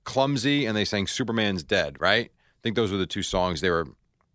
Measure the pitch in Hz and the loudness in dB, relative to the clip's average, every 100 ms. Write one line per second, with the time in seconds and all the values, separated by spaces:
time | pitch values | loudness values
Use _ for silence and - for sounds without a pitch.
0 | - 131 135 139 127 143 117 107 98 104 | -4 0 2 2 2 2 2 0 0 -2
1 | 95 - 117 113 104 92 - 98 76 71 | -2 -2 -2 0 0 -2 0 0 0 0
2 | 85 107 117 _ _ _ 117 110 107 98 | 2 2 0 _ _ _ -4 0 0 0
3 | 90 101 90 92 90 85 92 82 82 - | -2 -4 -2 0 0 0 0 0 -2 -10
4 | _ _ _ | _ _ _